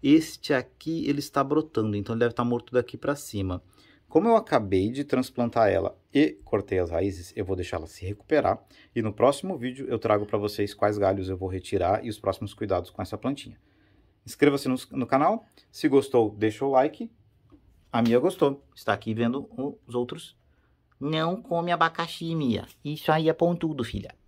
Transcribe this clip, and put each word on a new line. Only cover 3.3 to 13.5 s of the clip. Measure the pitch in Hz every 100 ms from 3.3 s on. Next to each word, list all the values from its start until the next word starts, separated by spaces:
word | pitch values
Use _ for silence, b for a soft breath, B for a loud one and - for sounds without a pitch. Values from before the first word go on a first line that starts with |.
| 104 95 87 _ b b b _
Como | 160 214
eu | 226
acabei | - 135 101 95 101
de | 131
transplantar | 143 127 127 - 117 117 107
ela | 92 87 - _
e | 139 147 - -
cortei | 107 98 92
as | 87
raízes, | 82 98 87 87 -
eu |
vou | 92 92
deixar | 87 85
ela | 80
se | - 92
recuperar. | 104 - 151 92 98 _ b b 120
E |
no | 110
próximo | 101 120 143 185 170
vídeo | 120 127 139
eu | 113
trago | 113 104 104
pra | 107
vocês | 104 - 104
quais | - 104 104
galhos | 98 98 92
eu | 92
vou | 92
retirar | 92 - 98 87 104 120
e |
os | 104
próximos | - 95 101
cuidados | - 107 92 87
com | -
essa | 101 104
plantinha. | 123 139 -